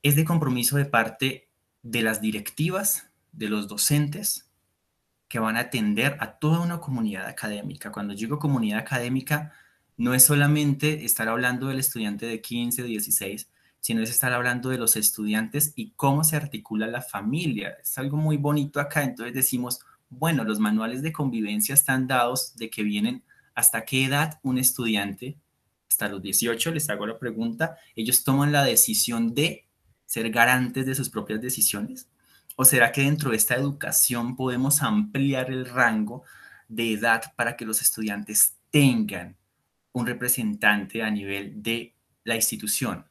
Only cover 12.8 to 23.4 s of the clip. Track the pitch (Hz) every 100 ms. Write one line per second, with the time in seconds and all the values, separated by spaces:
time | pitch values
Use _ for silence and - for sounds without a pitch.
12.8 | 123 107 104 - 98 107 - _ _ _
13.8 | - 226 220 123 127 123 123 123 127 127
14.8 | 113 110 107 - 107 107 110 143 147 -
15.8 | 107 - 139 143 160 156 147 107 - 107
16.8 | 110 120 - 101 104 147 170 107 95 -
17.8 | - - 139 147 156 151 143 147 143 147
18.8 | 147 156 139 - 120 123 127 123 123 -
19.8 | - _ _ 123 156 151 107 107 107 107
20.8 | 113 127 156 156 139 117 104 107 107 139
21.8 | - 131 127 131 120 127 - - 113 -
22.8 | 104 104 110 127 _ _